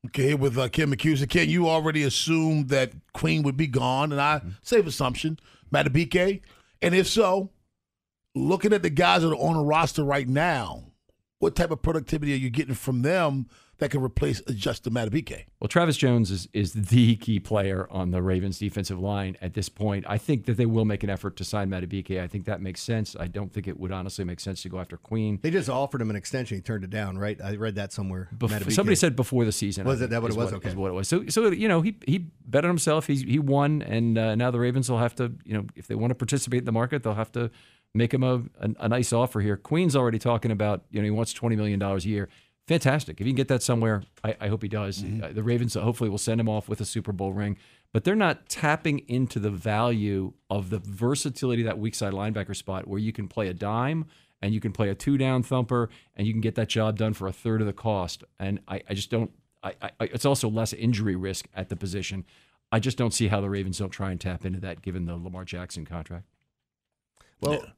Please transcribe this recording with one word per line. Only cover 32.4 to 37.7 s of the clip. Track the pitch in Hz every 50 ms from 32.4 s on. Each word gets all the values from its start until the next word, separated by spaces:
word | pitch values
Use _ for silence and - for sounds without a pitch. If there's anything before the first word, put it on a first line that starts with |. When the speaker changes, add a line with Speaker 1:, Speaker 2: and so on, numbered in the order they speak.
| -
Speaker 2:
bet | 123 113 139 160
on | 175
himself. | 180 165 - 160 151 160 156 -
He's, | 147 135
he | - - 120 151
won, | 147 135 139 139 143 143 151 151
and, | - - 107 113 117 117 113
uh, | 110 110 113 107
now | 113 123 127
the | 123 120
Ravens | 120 123 123 135 127 120
will | 123 113
have | 120 117 -
to, | - 127 120 120 - -
you | - 107
know, | 104 101 107 -
if | - 95 -
they | 110
wanna | 107 110 123 127
participate | - - 110 139 135 - - 123 123
in | 120
the | 117
market, | 110 113 120 127 151 143
they'll | 123 113 104
have | 107 110 -
to | - 120 117 117 - - - _